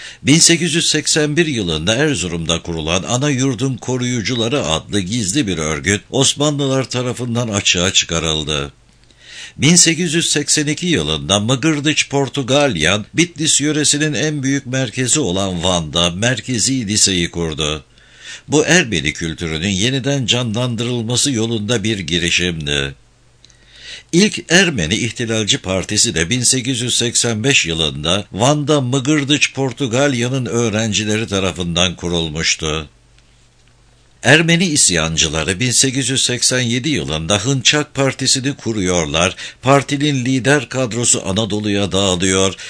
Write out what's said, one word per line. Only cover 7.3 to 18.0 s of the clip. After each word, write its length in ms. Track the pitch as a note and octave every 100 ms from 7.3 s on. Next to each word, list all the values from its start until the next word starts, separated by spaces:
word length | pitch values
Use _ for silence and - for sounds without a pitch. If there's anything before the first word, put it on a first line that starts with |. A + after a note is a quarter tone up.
| A#2 A#2
açığa 460 | G2+ - F2+ F#2
çıkarıldı. 800 | - - E2 D#2+ D#2 D2 D2 C#2+ - _ _ _ _ - - - -
Bin 180 | C3+ F3
sekiz 380 | E3+ D#3+ F3+
yüz 180 | E3+ D#3
seksen 360 | D3+ C#3+ D3+ D3
iki 200 | D3+ F3+
yılında 520 | B2+ D2+ D#2 C#2+ G#2
Mıgırdıç 680 | A2 C3 D#3+ D3 D3 - -
Portugalyan, 960 | C#3 C3 C#3+ A#2 C#3 C#3+ E2+ D2+ G#2 G2+
Bitlis 480 | C#3 F3 D3+ D#3 -
yöresinin 520 | C#3+ D3+ C#3 D3 D#3
en 300 | A#2 D#3 D3+
büyük 220 | C3 C#3 B2
merkezi 540 | C3 B2 B2+ B2+ D#3
olan 440 | A2+ F#2+ G2 F2
Van'da 460 | F2 F2+ D2+ E2+ F2
merkezi 800 | F2 A#2 B2+ - A#2+ F#2+ C3+ G2+
liseyi 440 | G#2+ - F#2 E2
kurdu. 520 | E2+ E2 D#2 D2+ D2+ - -